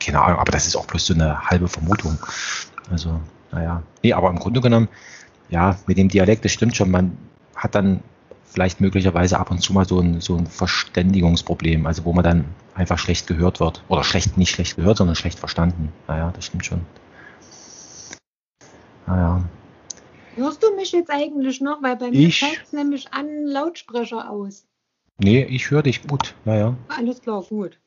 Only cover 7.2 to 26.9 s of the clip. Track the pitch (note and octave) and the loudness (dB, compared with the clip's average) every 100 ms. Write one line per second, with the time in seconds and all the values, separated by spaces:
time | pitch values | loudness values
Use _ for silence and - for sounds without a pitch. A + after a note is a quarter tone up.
7.2 | - _ _ - - G#2 G2 F#2 - _ | -16 _ _ -8 -2 0 2 0 -4 _
8.2 | - - _ F2+ F#2 - G2 G2 F#2+ F2 | -20 -20 _ -2 0 2 2 2 2 2
9.2 | F2+ F2 F2 F2+ - F#2+ F#2 F2+ F2 E2+ | 2 2 -2 -4 0 2 2 2 2 0
10.2 | - E2+ E2+ - F2 - - - F2+ F#2+ | -2 -2 -2 -4 -2 -2 -2 0 2 4
11.2 | E2+ E2+ - E2+ E2 D#2+ D2+ E2 F2 E2+ | 4 2 -2 -4 0 0 0 -2 0 2
12.2 | F2 E2+ C#2 - - - F2+ F2 - E2 | 4 2 0 -8 -10 -4 -2 -2 -2 -2
13.2 | - E2 F2+ - E2 - - D#2+ C#2 F2+ | -2 0 0 0 -2 -4 -2 -2 0 0
14.2 | - - F2 - F2 - F2 A2 F2+ D#2+ | 0 2 0 0 -4 0 2 4 2 0
15.2 | F2 - - - E2+ F2 D#2 - - D#2 | -4 -8 -6 0 0 0 -6 -10 -8 -4
16.2 | E2 F2+ - F2 - F2 E2+ - - - | -4 -6 -10 -8 -6 -8 -8 -16 -20 -20
17.2 | - - - - - - - - - - | -20 -20 -20 -20 -20 -20 -20 -20 -20 -20
18.2 | _ _ _ _ - - - - - F#2 | _ _ _ _ -20 -20 -20 -12 -2 0
19.2 | E2+ F2 F2 - - - - - - - | 2 0 -4 -10 -20 -20 -20 -20 -20 -20
20.2 | - A#3 C#4 D4+ A4 G4 F#4 F4 E4+ C#4+ | -14 -6 -6 0 0 2 -2 -2 -2 -2
21.2 | D4 D4 C4 C4 C#4 D4+ C4 A#3+ B3 A#3+ | -2 -2 -4 -2 -4 -2 -4 -4 0 4
22.2 | E3 - C#4+ D#4+ - D4 C#4+ C#4 - C#4 | 4 4 -2 -4 -8 -4 -4 -4 -8 -8
23.2 | D4 D4+ D4 C#4 D#4+ E4+ - A#3+ A#3 A3+ | -8 -6 -6 -4 -4 -8 -8 -6 -6 -8
24.2 | - G#3 G3 - _ _ _ _ _ - | -10 -10 -10 -14 _ _ _ _ _ 0
25.2 | G2 B2 C3+ C3 - C#3+ C#3+ - - C#3 | 4 6 4 -4 0 2 2 0 -4 -4
26.2 | - - A2+ G#2+ A2 B2+ - | -6 -6 -2 0 0 -2 -6